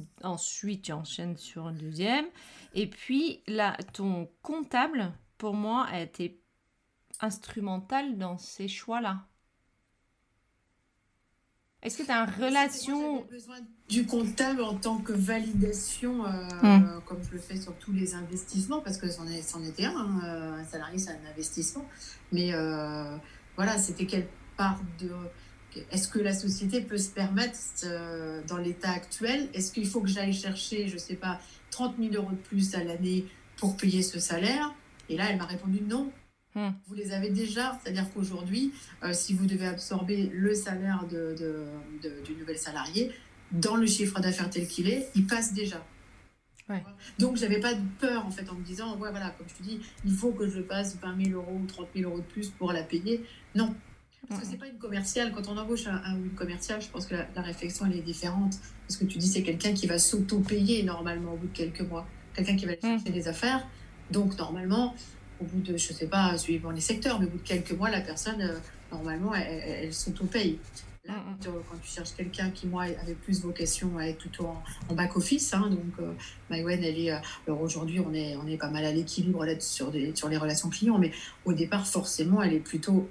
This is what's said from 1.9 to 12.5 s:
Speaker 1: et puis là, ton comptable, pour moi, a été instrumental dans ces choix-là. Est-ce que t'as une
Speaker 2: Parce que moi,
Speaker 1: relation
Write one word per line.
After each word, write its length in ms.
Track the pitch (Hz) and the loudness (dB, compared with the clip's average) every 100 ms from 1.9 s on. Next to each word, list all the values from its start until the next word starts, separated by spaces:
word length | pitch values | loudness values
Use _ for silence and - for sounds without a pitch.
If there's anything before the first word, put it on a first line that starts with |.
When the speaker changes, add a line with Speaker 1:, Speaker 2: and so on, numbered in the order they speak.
| 156 196 262 320 - - - - | -2 2 2 0 -8 -20 -20 -6
Speaker 1:
et 140 | - 208 | -2 -2
puis 520 | - - 262 320 - - | -4 0 2 2 -2 -4
là, 300 | 214 202 - - | 0 2 0 -8
ton 360 | - 196 175 170 _ | -4 0 0 -2 _
comptable, 720 | - 311 294 247 302 285 185 - - _ | -6 -4 0 2 2 2 -2 -4 -18 _
pour 160 | 214 | -2
moi, 320 | 208 208 240 262 | 0 2 2 0
a 120 | 175 | -2
été 400 | 165 - 175 - _ _ _ _ _ _ _ - | -6 -6 -6 -6 _ _ _ _ _ _ _ -6
instrumental 1000 | 220 202 - 226 202 185 190 269 285 214 | -4 -4 -8 -6 -4 -4 -2 -2 0 -2
dans 180 | 185 175 | -4 -6
ces 280 | - - 196 | -10 -8 -6
choix-là. 540 | - - 233 220 190 - _ _ _ _ _ _ _ _ _ _ _ _ _ _ _ _ _ _ _ _ _ _ _ _ _ | -6 -4 -2 0 -2 -8 _ _ _ _ _ _ _ _ _ _ _ _ _ _ _ _ _ _ _ _ _ _ _ _ _
Est-ce 160 | - - | -8 -6
que 60 | |
t'as 160 | 269 240 | 0 0
une 60 | 220 | 0
Speaker 2:
Parce 100 | 190 | 0
que 40 | |
moi, 80 | |
Speaker 1:
relation 680 | 262 | 2